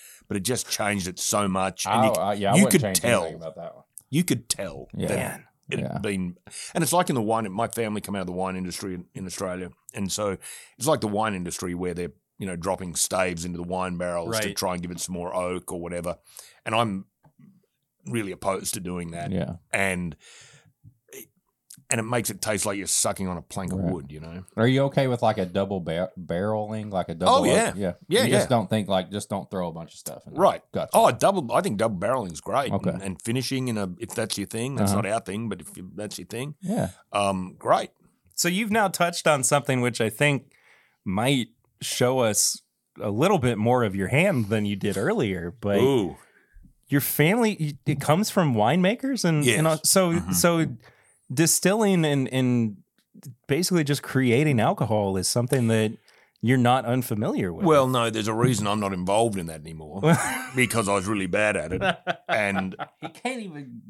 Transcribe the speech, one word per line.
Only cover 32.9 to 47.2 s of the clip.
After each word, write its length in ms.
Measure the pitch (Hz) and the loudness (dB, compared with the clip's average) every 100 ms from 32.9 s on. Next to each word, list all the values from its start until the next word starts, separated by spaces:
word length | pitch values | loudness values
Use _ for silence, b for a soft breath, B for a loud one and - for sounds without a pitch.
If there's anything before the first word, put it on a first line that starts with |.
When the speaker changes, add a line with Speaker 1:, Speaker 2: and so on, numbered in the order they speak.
| 87 | -4
Speaker 1:
and 180 | 98 90 | -6 -8
finishing, 460 | - 123 123 131 127 | -4 -4 -2 -4 -2
in 100 | 110 | -4
a, 140 | 98 87 | -4 -8
if 160 | 113 - | -10 -6
that's 200 | 110 - | -4 -4
your 80 | 101 | -6
thing, 260 | 113 123 135 | -4 -4 0
that's 160 | 101 | 0
Speaker 2:
Uh-huh. 80 | 98 | 0
Speaker 1:
not 100 | 95 | 0
our 80 | 113 | -2
thing, 260 | - 101 113 | -4 -6 -6
but 140 | 92 | -8
if 160 | 78 92 | -10 -16
you, 140 | 92 | -14
that's 240 | 95 107 - | -10 -10 -10
your 80 | 90 | -10
thing. 300 | 113 143 151 | -8 -10 -10
Speaker 2:
Yeah. 300 | 185 226 92 B _ | -6 -2 -2 B _
Speaker 1:
Um, 400 | 104 98 95 92 - | 0 0 0 -4 -6
great. 320 | 113 110 110 _ _ _ _ | 0 0 0 _ _ _ _
Speaker 3:
So 140 | - 175 | -4 -2
you've 240 | 180 220 | 0 0
now 160 | 220 196 | 2 2
touched 400 | - 175 175 - | 2 0 2 2
on 160 | 147 | 2
something 360 | 131 143 135 127 | 4 2 2 2
which 200 | 123 113 | 2 2
I 80 | 110 | -2
think 420 | - 147 139 - b b b b b - | 2 2 2 -2 b b b b b -4
might 440 | 95 123 139 110 _ _ - | 0 2 2 0 _ _ -12
show 380 | - - 127 131 | -6 0 2 4
us 420 | 113 101 - - _ _ _ - | 2 2 0 -2 _ _ _ -8
a 80 | 110 | -4
little 300 | 104 170 202 | 2 4 4
bit 180 | 123 107 | 2 2
more 260 | 110 127 | 2 4
of 120 | 113 95 | 2 0
your 120 | 92 | 0
hand 400 | 123 190 143 101 | 2 2 2 0
than 160 | 110 104 | 0 0
you 100 | 101 | -2
did 220 | 104 95 | -2 0
earlier, 580 | 139 220 117 90 85 - | 0 0 0 -2 -6 -6
but 180 | 104 101 | 0 2
Speaker 1:
Ooh. 380 | 127 135 92 71 b b b b - _ - | 4 4 0 -4 b b b b -20 _ 0
Speaker 3:
your 140 | 143 | 0
family, 560 | - - | 0 2